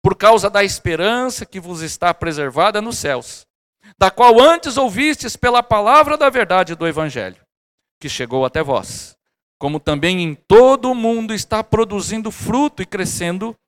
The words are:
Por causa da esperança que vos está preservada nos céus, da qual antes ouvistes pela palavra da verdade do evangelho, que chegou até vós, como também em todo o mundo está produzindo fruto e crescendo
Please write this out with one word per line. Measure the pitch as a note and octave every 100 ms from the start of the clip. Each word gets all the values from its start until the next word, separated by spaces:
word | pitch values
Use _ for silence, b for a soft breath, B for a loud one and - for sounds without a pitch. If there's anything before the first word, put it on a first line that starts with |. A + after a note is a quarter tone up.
| -
Por | G3+
causa | G#3 A3+ G3
da | G3+
esperança | G3+ - G3 D#3+ F#3+ A#3+ B3+ B3 A3
que | F#3+
vos | F3 E3+
está | D#3+ - F3
preservada | E3 E3 D3+ C#3 C3 G3 G#3+
nos | A3 A#3
céus, | D3 B2+ - - _ _ _ _ b _
da | F#3+
qual | - A#3+ A3+
antes | C#4+ E4+ D#4+ B3
ouvistes | C4 G3 D4+ D4 A#3 -
pela | B3 A#3+
palavra | A#3+ G#3+ G#3 C#4+ D4 D4+
da | C#4
verdade | B3+ G3 F#3 F3 E3
do | E3
evangelho, | D3+ D#3 B2+ F#2+ F#2 _ _ _ _ _ _
que | C#3+
chegou | - A#2+ C3 B2+
até | D#3
vós, | C#3+ B2 - - - _ _ _ _ _
como | C#3+ D3+
também | - D3 E3 F#3
em | E3+ C#3+
todo | _ G#3 B3+ C4+ B3+
o |
mundo | B3+ A3+ A3+ A3
está | G#3+ - G#3+
produzindo | A3 G#3+ A3 G3+ E3 A3 A3
fruto | - - A#3+ D4 -
e | F#3
crescendo | G3+ F3 - E3+ F#3 A3 A3